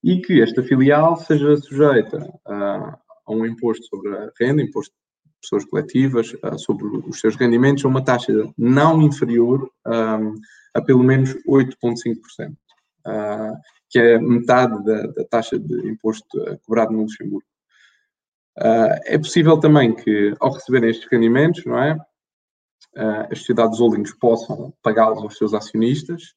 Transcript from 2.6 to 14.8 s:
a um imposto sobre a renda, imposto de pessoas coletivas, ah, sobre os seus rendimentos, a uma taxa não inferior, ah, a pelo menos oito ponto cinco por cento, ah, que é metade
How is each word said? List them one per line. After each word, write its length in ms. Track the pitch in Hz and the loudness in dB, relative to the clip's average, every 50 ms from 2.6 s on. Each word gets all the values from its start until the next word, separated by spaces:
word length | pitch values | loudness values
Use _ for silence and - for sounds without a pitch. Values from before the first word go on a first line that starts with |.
| 101 101 98 101 - - - _ _ _ - _ _ | -6 -4 -6 -6 -10 -12 -16 _ _ _ -20 _ _
a 60 | - | -6
um 140 | 107 113 113 | -4 -4 -4
imposto 400 | 113 113 117 123 117 110 - - | -4 -6 -4 -2 -4 -4 -4 -8
sobre 280 | _ - 98 98 104 98 | _ -14 -10 -8 -10 -8
a 160 | 95 107 - _ | -8 -12 -14 _
renda, 240 | _ 117 127 143 151 | _ 0 2 2 0
imposto 300 | 127 - - 104 101 - | 0 -2 -6 -8 -10 -10
de 400 | _ _ _ _ _ _ _ _ _ _ | _ _ _ _ _ _ _ _ _ _
pessoas 220 | - - - 101 - | -8 -4 -4 -4 -4
coletivas, 720 | - - 104 - - - 123 135 135 131 117 113 - - - - | -2 -6 -6 -6 0 0 2 2 2 0 -2 -2 -4 -8 -10 -8
ah, 140 | 101 - | -8 -8
sobre 280 | - - - 107 101 104 | -8 -4 -4 -4 -4 -4
os 340 | 104 104 104 - - - - | -8 -8 -8 -8 -10 -12 -2
seus 140 | - 110 110 | -2 -2 0
rendimentos, 480 | - 127 120 117 120 131 143 143 139 - | 2 2 2 4 4 4 4 2 2 0
a 20 | |
uma 160 | 135 131 123 131 | 0 0 0 0
taxa 300 | 135 123 120 - - 110 107 107 110 - | 0 -2 0 0 0 0 0 -2 -2 -4
não 440 | - 117 120 131 143 147 165 165 160 | -2 0 2 4 4 4 4 4 6
inferior, 680 | 151 143 135 - 131 117 117 117 117 120 131 135 135 - _ _ _ | 4 4 4 0 -2 0 2 2 2 2 2 -2 -2 -8 _ _ _
ah, 340 | 120 117 117 110 110 110 107 110 107 107 110 107 _ - - _ _ _ | -4 -2 -2 -2 -2 -2 -4 -4 -6 -6 -10 -16 _ -20 -20 _ _ _
a 80 | 117 | -4
pelo 220 | - - 131 123 127 | 2 4 4 6 6
menos 300 | 127 131 131 131 131 135 - _ | 6 4 4 2 0 -4 -6 _
oito 300 | - 135 135 127 127 - _ | 2 2 2 2 2 -4 _
ponto 180 | - 120 117 117 | -4 -4 -4 -4
cinco 180 | - 120 113 - | -6 -6 -6 -6
por 120 | _ _ | _ _
cento, 260 | - - 156 156 151 _ _ _ _ _ _ _ _ _ _ | -16 -14 -14 -14 -14 _ _ _ _ _ _ _ _ _ _
ah, 460 | - 110 107 104 104 104 107 110 110 110 110 _ _ _ _ _ _ | -10 -8 -6 -6 -6 -6 -8 -8 -10 -10 -14 _ _ _ _ _ _
que 80 | - | 0
é 220 | 123 117 117 117 117 | 4 6 6 6 4
metade 640 | 113 123 120 117 117 117 123 127 127 120 110 101 | 4 2 0 0 2 2 2 4 2 0 -2 -4